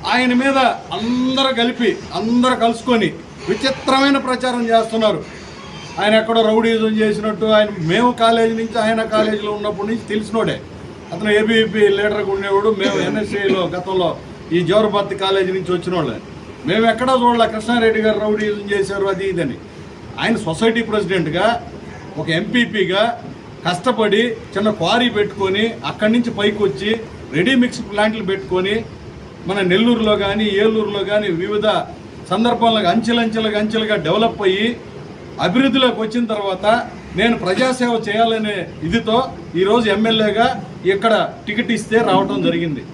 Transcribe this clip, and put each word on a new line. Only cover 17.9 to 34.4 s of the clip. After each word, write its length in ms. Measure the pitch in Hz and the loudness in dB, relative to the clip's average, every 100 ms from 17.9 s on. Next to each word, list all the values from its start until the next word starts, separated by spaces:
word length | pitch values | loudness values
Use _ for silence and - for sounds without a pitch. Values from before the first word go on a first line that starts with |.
| 220 | 4
గారు 180 | 214 202 | 2 2
రౌడీజం 460 | 214 214 214 208 202 | 0 0 -2 -4 -2
చేశారు 320 | 202 196 202 196 | -2 -2 -2 -2
అది 240 | 185 196 | -2 -2
ఇదని. 280 | 175 151 113 - - - - - - | -2 -4 -6 -12 -18 -18 -16 -14 -4
ఆయన 160 | 175 220 | 0 0
సొసైటీ 460 | 160 160 226 233 | -2 0 2 2
ప్రెసిడెంట్గా 680 | 226 214 170 185 151 165 214 240 - - - - - 147 | 0 -2 0 0 0 2 2 0 -6 -14 -16 -16 -14 -8
ఒక 120 | 156 | -2
ఎంపీపీగా 880 | 160 214 247 233 208 175 190 226 - - - - - 165 | -2 0 0 0 0 0 2 0 -2 -10 -16 -18 -8 -4
కష్టపడి 560 | 180 254 214 208 202 240 226 - 196 | -2 -2 2 2 2 2 -4 -8 -2
చిన్న 120 | 214 | -2
క్వారీ 400 | 208 170 233 247 | 0 0 2 2
పెట్టుకొని 640 | 208 202 - 190 196 226 - 143 | 0 -2 -2 -2 0 -2 -2 -10
అక్కడి 260 | - 214 | -2 2
నుంచి 200 | 240 233 | 2 0
పైకి 320 | 202 208 214 | 0 0 2
వచ్చి 380 | 196 - 208 226 - - - | -2 0 -2 -2 -4 -14 -6
రెడీ 220 | 147 202 262 | 0 2 4
మిక్స్ 260 | 247 - 208 | 2 -2 -6
ప్లాంట్లు 320 | 202 214 220 | 0 0 0
పెట్టుకొని 600 | 185 190 - 180 190 214 226 - - - - - 170 | -4 -4 -2 -2 0 -2 -4 -14 -18 -18 -18 -12 -6
మన 120 | 202 | -2
నెల్లూరులో 540 | 185 185 233 226 214 208 | 2 4 4 4 4 2
కానీ, 300 | 196 202 214 | 2 0 0
ఏలూరులో 560 | 196 214 220 202 202 | 4 4 2 -2 -2
కానీ 240 | 196 208 208 | 0 0 0
వివిధ 400 | 165 196 208 214 180 - - - - - | -2 -2 0 2 0 -2 -12 -16 -16 -4
సందర్భాల్లో 600 | 185 233 226 226 220 220 | 0 0 2 2 4 2
అంచెలంచెలుగా, 720 | 226 220 240 226 220 220 208 | 2 2 0 0 0 0 0
అంచెలుగా 360 | 214 220 214 202 | 0 0 0 0
డెవలప్ 460 | 156 202 226 - | 2 2 2 2